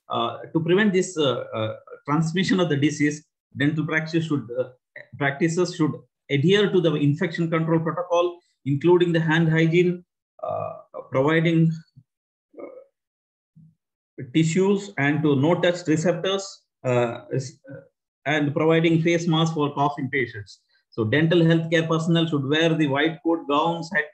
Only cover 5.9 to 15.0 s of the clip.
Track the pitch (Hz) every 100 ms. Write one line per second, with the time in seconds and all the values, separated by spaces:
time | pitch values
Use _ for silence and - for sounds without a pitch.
5.9 | - - _ - 139 165 202 202 185 165
6.9 | 147 143 147 180 170 165 165 160 165 165
7.9 | 175 175 170 175 175 _ _ 135 143 165
8.9 | 180 170 165 165 160 165 160 165 175 180
9.9 | 180 - _ _ _ 104 - - - -
10.9 | - - 131 143 165 165 165 165 160 -
11.9 | - _ _ _ _ _ 311 - 508 -
12.9 | _ _ _ _ _ _ _ - _ _
13.9 | _ _ - 117 160 160 175 196 196 -
14.9 | -